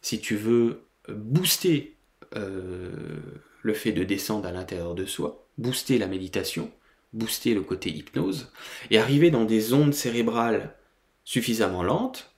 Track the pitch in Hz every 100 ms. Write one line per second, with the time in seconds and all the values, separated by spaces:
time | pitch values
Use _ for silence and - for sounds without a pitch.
0 | - 110 - 107 107 120 117 117 _ _
1 | - 107 107 147 185 - 185 151 - _
2 | _ _ - - 98 95 92 90 90 -
3 | 78 - - - _ _ 110 107 113 101
4 | 92 98 - 107 92 90 87 92 85 87
5 | 95 - 71 - _ - 117 127 - 127
6 | 95 95 92 98 - - - - _ _
7 | _ 110 113 - - 107 92 92 95 78
8 | - - - 147 - - - - - 110
9 | 113 139 170 135 110 113 110 135 147 139
10 | 127 117 113 117 117 104 98 - _ _
11 | _ _ - 127 117 113 101 92 90 156
12 | 254 254 -